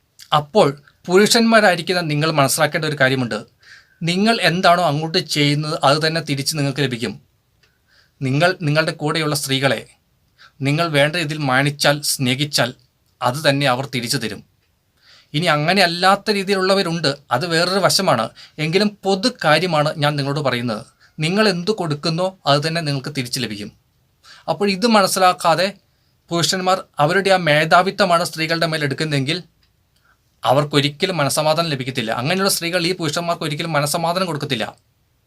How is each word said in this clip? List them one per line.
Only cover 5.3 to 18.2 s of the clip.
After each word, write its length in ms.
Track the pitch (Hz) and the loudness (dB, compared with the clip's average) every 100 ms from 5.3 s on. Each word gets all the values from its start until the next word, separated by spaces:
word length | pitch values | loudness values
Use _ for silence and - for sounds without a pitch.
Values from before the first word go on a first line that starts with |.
ചെയ്യുന്നത് 420 | 151 143 147 151 165 139 | 0 0 0 -2 0 2
അത് 100 | 151 156 | 2 0
തന്നെ 160 | 165 160 | -4 -4
തിരിച്ച് 240 | 139 139 156 | -4 -4 -2
നിങ്ങൾക്ക് 240 | 139 - 135 | -4 -2 -4
ലഭിക്കും. 280 | 117 113 - _ _ _ _ _ _ _ _ _ - 135 | -2 -6 -8 _ _ _ _ _ _ _ _ _ -8 -2
നിങ്ങൾ 220 | 139 175 185 151 | 2 0 0 -2
നിങ്ങളുടെ 260 | 151 160 - | 0 -2 -2
കൂടെയുള്ള 340 | 151 160 151 147 | -4 -2 -2 -4
സ്ത്രീകളെ 400 | 139 135 135 110 - _ _ _ _ _ - - 139 | -2 0 0 -2 -6 _ _ _ _ _ -20 -6 -2
നിങ്ങൾ 180 | 151 170 143 | 0 0 2
വേണ്ട 180 | 147 175 | 2 0
രീതിയിൽ 200 | 151 156 139 | -6 -4 0
മാനിച്ചാൽ, 480 | 127 143 147 151 147 - | 2 0 0 0 0 -2
സ്നേഹിച്ചാൽ 580 | - 127 127 151 143 123 - _ _ _ - | -2 -2 -2 -2 -2 -2 -4 _ _ _ -4
അത് 180 | 123 139 156 | -4 0 0
തന്നെ 180 | 139 139 | 0 0
അവർ 120 | 123 131 123 | -2 -2 -6
തിരിച്ചു 220 | 117 139 | -4 -4
തരും. 180 | 110 90 - _ _ _ _ _ _ - _ 151 | -4 -10 -16 _ _ _ _ _ _ -20 _ -4
ഇനി 100 | 175 147 | 0 0
അങ്ങനെ 240 | 151 196 175 | 2 2 2
അല്ലാത്ത 380 | 175 185 196 214 202 | 2 2 2 0 -2
രീതിയിലുള്ളവരുണ്ട്, 760 | 190 196 185 196 175 165 151 143 - 123 | 0 0 2 0 0 -2 -2 -4 -4 -4
അത് 100 | 175 | -2
വേറൊരു 280 | 165 180 190 165 | -2 0 2 2
വശമാണ്. 400 | - 185 123 | 2 2 0